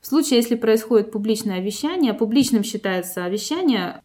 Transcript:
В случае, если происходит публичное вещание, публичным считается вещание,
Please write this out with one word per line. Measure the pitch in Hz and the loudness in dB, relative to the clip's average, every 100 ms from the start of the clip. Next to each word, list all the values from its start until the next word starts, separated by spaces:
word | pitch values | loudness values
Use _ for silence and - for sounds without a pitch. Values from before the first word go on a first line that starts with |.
В | - | 0
случае, | 285 294 240 | 0 4 2
если | 233 233 | 2 0
происходит | 220 220 - 226 214 | 2 2 4 2 2
публичное | 220 208 220 214 185 | -4 -2 -2 -2 -4
вещание, | 190 202 294 370 269 | -4 -4 -4 0 0
публичным | 208 220 240 262 226 202 | 2 0 2 4 2 0
считается | 214 196 185 180 - 180 | -4 -4 -4 -4 -6 -4
вещание, | 208 - 320 359 220 180 - | -4 -4 0 2 0 -2 -8